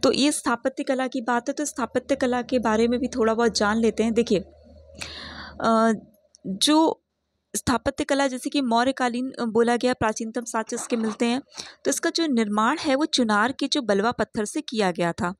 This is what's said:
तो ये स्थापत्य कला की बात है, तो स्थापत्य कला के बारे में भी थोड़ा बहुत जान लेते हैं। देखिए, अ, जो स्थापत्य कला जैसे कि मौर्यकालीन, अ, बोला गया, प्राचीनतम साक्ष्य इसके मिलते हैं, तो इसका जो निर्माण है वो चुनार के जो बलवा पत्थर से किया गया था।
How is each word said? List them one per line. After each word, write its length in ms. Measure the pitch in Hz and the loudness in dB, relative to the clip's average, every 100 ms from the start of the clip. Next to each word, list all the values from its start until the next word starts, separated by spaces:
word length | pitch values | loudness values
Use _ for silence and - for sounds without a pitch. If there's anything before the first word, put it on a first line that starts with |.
तो 80 | 269 | 4
ये 200 | - 277 | 4 2
स्थापत्य 520 | 294 294 233 262 269 | 0 -2 -2 -4 -4
कला 240 | 285 262 262 | -4 -2 -2
की 140 | 269 | -4
बात 280 | 233 240 240 | -2 -2 -2
है, 40 | |
तो 120 | 277 294 | -4 -6
स्थापत्य 500 | - 233 254 - 277 | -4 -4 -4 -2 0
कला 260 | 254 247 | 0 0
के 180 | 233 254 | 0 0
बारे 280 | 220 214 233 | 2 2 2
में 120 | 247 | 0
भी 80 | 247 | -2
थोड़ा 260 | 254 220 | 0 0
बहुत 220 | 220 233 - | 4 2 2
जान 220 | 208 220 | 0 4
लेते 260 | 226 208 | 2 2
हैं। 100 | 226 | 0
देखिए, 260 | 220 233 202 - - - - - - - - - - - - | 2 2 0 0 -18 -20 -20 -20 -16 -16 -14 -16 -16 -18 -4
अ, 300 | 240 226 226 220 - _ _ _ 190 | 2 4 2 0 -6 _ _ _ -10
जो 580 | 190 - 302 320 - _ _ _ _ _ 208 | -2 4 4 4 0 _ _ _ _ _ -6
स्थापत्य 480 | - 254 - - | -2 -2 -2 -4
कला 240 | 294 277 277 | -2 0 0
जैसे 220 | 247 285 | -2 -4
कि 120 | 294 | -2
मौर्यकालीन, 680 | 254 226 247 262 254 240 262 | 2 2 2 0 -2 -2 -6
अ, 140 | - 233 | -4 -2
बोला 300 | 214 233 240 | 2 2 2
गया, 180 | 247 | 0
प्राचीनतम 500 | 254 226 220 226 247 | 0 -2 -2 -6 -6
साक्ष्य 320 | 233 226 220 240 | -6 -6 -4 -8
इसके 200 | - 233 | -2 -2
मिलते 300 | 220 208 233 | -2 0 0
हैं, 160 | 247 - - - - - | 0 -4 -18 -18 -6 -4
तो 40 | |
इसका 200 | - 330 | -2 -2
जो 180 | 330 330 | 0 0
निर्माण 500 | 240 214 208 220 311 | 0 0 2 0 0
है 180 | 311 269 | 0 0
वो 100 | 311 | 2
चुनार 460 | - 233 208 226 | 0 2 2 2
के 160 | 269 277 | 0 -2
जो 140 | 302 | -2
बलवा 300 | 226 196 214 | 0 2 2
पत्थर 340 | 247 214 - 208 | 0 -4 -2 -4
से 160 | 311 | -6
किया 300 | - 220 196 | -6 -2 0
गया 200 | 170 170 | 0 -2
था। 240 | 170 180 196 | -2 -6 -6